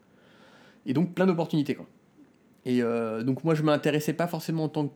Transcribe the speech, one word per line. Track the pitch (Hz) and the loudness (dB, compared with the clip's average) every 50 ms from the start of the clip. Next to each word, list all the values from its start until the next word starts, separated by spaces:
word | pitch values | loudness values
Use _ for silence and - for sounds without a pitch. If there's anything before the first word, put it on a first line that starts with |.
| _ _ _ _ _ - - - - - - - - - - _ - | _ _ _ _ _ -20 -20 -20 -20 -20 -20 -20 -20 -20 -20 _ -6
Et | - 131 | -2 0
donc | 143 180 175 - | 0 0 0 0
plein | - 185 | 2 2
d'opportunités, | 190 180 160 160 156 - 156 139 - 127 | 4 4 2 0 0 0 0 0 0 -4
quoi. | - 85 - _ _ _ _ _ - - - _ _ _ _ _ _ - | -6 -8 -16 _ _ _ _ _ -20 -20 -20 _ _ _ _ _ _ -4
Et, | 127 127 123 120 | 0 0 2 2
euh, | 117 117 117 117 113 110 113 113 | 2 0 0 -2 -2 -4 -2 -2
donc | 135 131 127 - | -2 -2 0 0
moi, | 160 160 | 2 2
je | 156 156 | 2 4
m'intéressais | 156 147 147 - 160 143 151 151 - 151 | 2 2 2 2 2 0 0 0 -2 -2
pas | - 165 170 | -2 -2 -2
forcément | - 160 - - 165 160 156 | -4 -6 -4 -4 -2 -2 -2
en | 151 | -2
tant | - 156 151 139 | -2 -2 -4 -4
que | - | -4